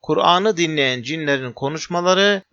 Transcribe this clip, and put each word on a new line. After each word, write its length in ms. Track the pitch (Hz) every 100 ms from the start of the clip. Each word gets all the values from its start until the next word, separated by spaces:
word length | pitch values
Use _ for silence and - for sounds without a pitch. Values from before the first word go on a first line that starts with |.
Kur'an'ı 560 | - 156 170 180 208 170
dinleyen 440 | 165 151 135 127
cinlerin 500 | 117 160 147 139 127
konuşmaları 920 | 117 139 156 - 175 175 185 202 202 -